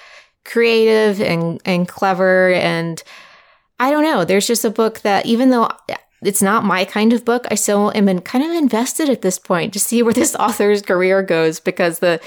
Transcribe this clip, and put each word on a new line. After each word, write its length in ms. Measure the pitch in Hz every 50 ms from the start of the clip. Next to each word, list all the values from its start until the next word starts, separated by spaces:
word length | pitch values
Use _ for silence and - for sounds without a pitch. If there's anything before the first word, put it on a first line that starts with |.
| - - - - - _ _ _ -
creative 800 | - - 233 233 233 226 226 220 220 220 214 214 214 196 196
and, 400 | 214 180 170 165 170 170 170 - -
and 220 | 190 180 175 180
clever. 640 | - - - 202 196 185 180 190 185 185 185 185 180 180
And 500 | 175 - 170 170 165 165 170 160 - - - - - - - - - _ _ _ _ _ _ _ -
I 120 | 247 269
don't 120 | 302 302 302
know, 220 | 320 294 202 170
there's 220 | 156 190 202 202
just 180 | - 233 226 -
a 60 | 220
book 300 | 214 - 226 220 220 -
that, 260 | - 208 196 - -
even 240 | - 233 226 262 254
though 180 | 254 233 226 - - - _ - - - _ _ _ _
it's 200 | - 196 196 -
not 240 | 190 196 214 226 196
my 180 | 196 180 185 190
kind 300 | 190 - 208 214 226 247
of 100 | 226 -
book, 220 | - 240 247 - -
I 60 | -
still 380 | 202 - - 208 202 208 202 -
am 140 | 214 196 196
in, 100 | 185 180
kind 240 | 180 - - 254 294
of 80 | 330
invested 560 | 339 339 302 247 226 214 254 - - - 320
at 140 | 277 233 -
this 180 | - 185 180 -
point 320 | - - 190 165 156 -
to 80 | - 196
see 240 | - - 226 240 233
where 80 | 233
this 240 | 220 240 - - -
<laughs> 40 | -
author's 420 | 202 226 220 - 208 208 208 202
career 420 | 208 - 190 180 185 185 190 196 190
goes, 380 | 185 170 165 160 160 160 -
because 380 | - 190 180 - 185 170 165 -
the 200 | 180 175 165 160 -